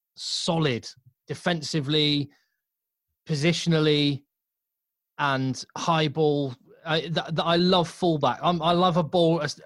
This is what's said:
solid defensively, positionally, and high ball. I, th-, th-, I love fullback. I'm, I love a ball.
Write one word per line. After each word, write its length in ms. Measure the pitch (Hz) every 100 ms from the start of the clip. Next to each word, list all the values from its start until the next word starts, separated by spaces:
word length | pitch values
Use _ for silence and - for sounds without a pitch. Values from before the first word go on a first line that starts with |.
| _ -
solid 720 | - - - 165 151 113 - - _ _ -
defensively, 1040 | 147 180 170 139 165 135 151 147 147 139 _ _ _ _ _ _ _ _ _ -
positionally, 920 | 151 160 165 - 160 156 147 143 139 _ _ _ _ _ _ _ _ _ -
and 460 | 147 135 131 120 - -
high 320 | - 160 156
ball. 460 | 147 151 147 139 123 _ - 160
I, 140 | 160
th-, 140 | 147
th-, 260 | 170 - 165
I 140 | 165 170
love 320 | 180 185 165
fullback. 500 | - 180 156 131 120
I'm, 180 | 156 175
I 100 | 160
love 240 | 175 185 170
a 60 |
ball. 400 | 151 180 165 165 147 -